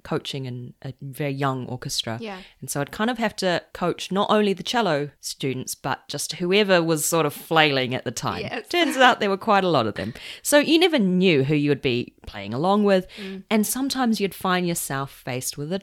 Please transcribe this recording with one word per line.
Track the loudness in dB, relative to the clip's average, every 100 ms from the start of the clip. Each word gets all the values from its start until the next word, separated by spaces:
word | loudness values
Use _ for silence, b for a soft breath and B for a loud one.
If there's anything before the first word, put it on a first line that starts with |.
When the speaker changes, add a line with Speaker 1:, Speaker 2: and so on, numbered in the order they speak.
Speaker 1:
coaching | -6 -6 -6 -8 -8
in | -10 -12 -14
a | -16 -12
very | -12 -6 -6
young | -2 -2 -2 -6
orchestra. | -8 -8 -6 -6 -8
Speaker 2:
Yeah. | -10 -14 B B
Speaker 1:
And | -8
so | -4
I'd | -4
kind | -2 -4
of | -2
have | -4 -2
to | -2 -2 -4
coach | -4 -2 -2 -2
not | 0 2
only | 2 2
the | 0
cello | -2 0 0 0 -2 -8
students, | -12 -6 -4 -4 -8 -8
but | -6 -6 -8
just | -8 -8
whoever | -4 2 4 4 4
was | 4 0
sort | 2 2
of | 0
flailing | -2 0 4 6 4 0
at | -2
the | -4
time. | -6 -4 -4
Speaker 2:
Yes. | -6 -8 -4
Speaker 1:
Turns | 0 2 6
out | 6 6
there | 0
were | 0
quite | 2 2
a | 4
lot | 2 0
of |
them. | -4 -8 -10 B B
So | 4 4
you | 6 4
never | 4 4
knew | 2 4 4 4
who | 4
you | 2 2
would | 0
be | 0 0 -4 _ -16
playing | -12 -8
along | -2 2 4
with. | 4 4 0 -10
Speaker 2:
Mm. | -12 -10 -2
Speaker 1:
And | 0
sometimes | 0 -2 -4 -2 0 0
you'd | -2
find | -4 -2 0 0
yourself | -2 -4 -6 -8
faced | -10 -8 -8 -6 -8
with | -6
a | -8